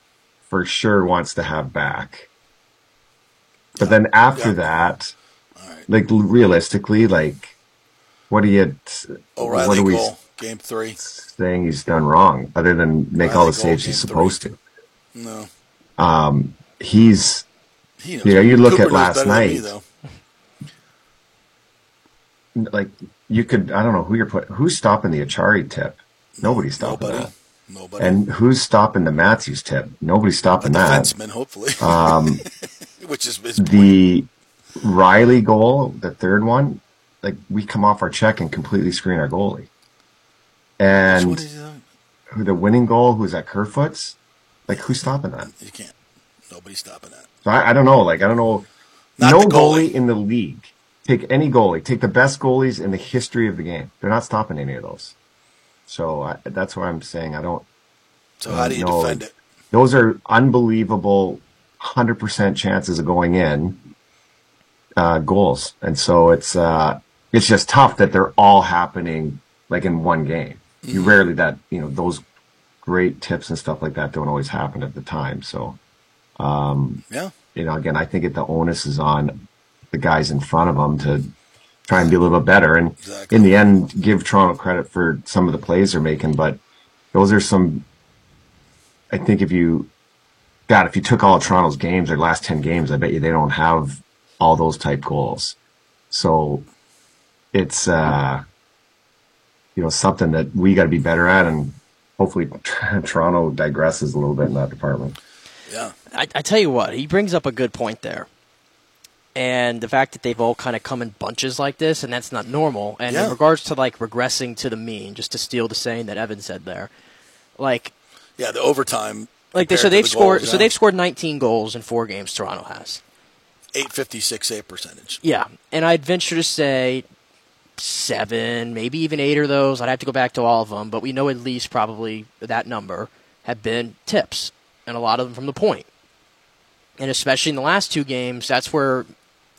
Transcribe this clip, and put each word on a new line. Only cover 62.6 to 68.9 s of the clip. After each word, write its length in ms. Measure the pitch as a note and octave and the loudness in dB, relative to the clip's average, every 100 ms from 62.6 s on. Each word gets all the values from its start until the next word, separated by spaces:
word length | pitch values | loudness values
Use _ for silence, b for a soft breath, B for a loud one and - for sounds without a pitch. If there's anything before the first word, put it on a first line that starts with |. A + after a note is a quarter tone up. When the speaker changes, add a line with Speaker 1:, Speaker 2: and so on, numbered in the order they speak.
| G2 F#2+ F#2 E2 | -2 -2 -2 -4
Speaker 1:
of 60 | |
going 300 | D#2 F2+ F2 | 0 0 2
in, 440 | F2+ D#2+ D2 F2+ - - _ _ _ _ _ _ _ _ _ _ - | 2 2 0 -4 -8 -18 _ _ _ _ _ _ _ _ _ _ -2
uh, 220 | E2+ D#2+ | 0 0
goals. 560 | D2 F#2+ F#2 - - - | 0 2 2 0 -8 -10
And 160 | G2 D2+ | -6 -4
so 320 | - E2+ E2 | 2 4 6
it's, 260 | E2 - F2+ | 4 0 0
uh, 440 | E2+ D#2+ D#2 - _ _ _ | 0 2 0 -4 _ _ _
it's 140 | A2+ G#2+ | 2 4
just 220 | A2 - | 2 2
tough 300 | C#3 C3+ - | 4 4 4
that 140 | F#2+ | 0
they're 200 | F#2 F#2+ - | 2 0 4
all 240 | G2+ G2 | 6 6
happening, 800 | - F2 F2+ | 4 -2 -2